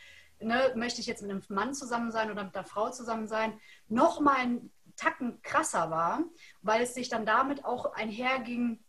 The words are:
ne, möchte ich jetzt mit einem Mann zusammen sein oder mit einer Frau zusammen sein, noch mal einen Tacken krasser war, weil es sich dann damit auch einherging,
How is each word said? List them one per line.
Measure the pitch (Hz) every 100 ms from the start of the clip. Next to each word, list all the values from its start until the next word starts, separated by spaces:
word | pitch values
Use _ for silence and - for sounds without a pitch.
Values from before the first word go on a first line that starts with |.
| - - - -
ne, | 220 240 262 240
möchte | 240 240
ich | 226
jetzt | 214
mit | 202
einem | 196 -
Mann | 196 226
zusammen | 277 254 240 233
sein | 226 220
oder | 208
mit | 190
einer | 196
Frau | 180 202 226
zusammen | 254 226 226 214
sein, | 220 220 220 - - -
noch | 226 330 320
mal | 294 269
einen | 247 240 - - -
Tacken | - 320 320 240 -
krasser | - 285 320 202 160
war, | 160 170 233 339 - - -
weil | 196 220
es | 240
sich | - 240
dann | 233 214
damit | 220 269 277
auch | - 247 285
einherging, | - 220 208 247 262 226 240 240 226